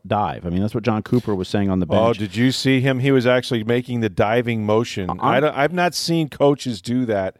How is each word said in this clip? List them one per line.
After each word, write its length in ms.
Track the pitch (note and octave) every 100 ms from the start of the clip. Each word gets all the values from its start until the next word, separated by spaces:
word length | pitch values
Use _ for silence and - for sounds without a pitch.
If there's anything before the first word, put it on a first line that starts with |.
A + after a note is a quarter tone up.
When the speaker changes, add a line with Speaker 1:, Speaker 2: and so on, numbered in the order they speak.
| -
Speaker 1:
dive. 400 | G#2+ F2 A#1+ E2+
I 20 |
mean, 140 | F2+
that's 120 | G#2+
what 100 | A#2+
John 180 | A2+ G#2+
Cooper 320 | - B2 A2
was 140 | F#2+ F#2
saying 200 | G#2+ G2
on 120 | F#2
the 60 | D#2+
Speaker 2:
Oh, 160 | G#2 A#2
Speaker 1:
bench. 120 | G2+
Speaker 2:
did 160 | G#2
you 180 | G#2 B2+
see 280 | - C3+ C3
him? 200 | C3+ C3
He 100 | C#3
was 160 | C3 A#2+
actually 360 | B2+ - A#2
making 360 | A2 B2 B2 A#2+
the 80 | G#2+
diving 560 | F2 G#2 A#2+ A#2+ A2+
motion. 460 | G#2 A2 A#2+ G#2 F#2
Speaker 1:
I'm 100 | -
Speaker 2:
I 200 | C3 B2+
don't, 140 | D3
I've 200 | C3+ D3+
not 200 | F3+ F3
seen 360 | - - E3 D3
coaches 500 | - C#3+ D3 B2+ G#2
do 240 | A#2 B2+
that 320 | A#2 G2+ F#2+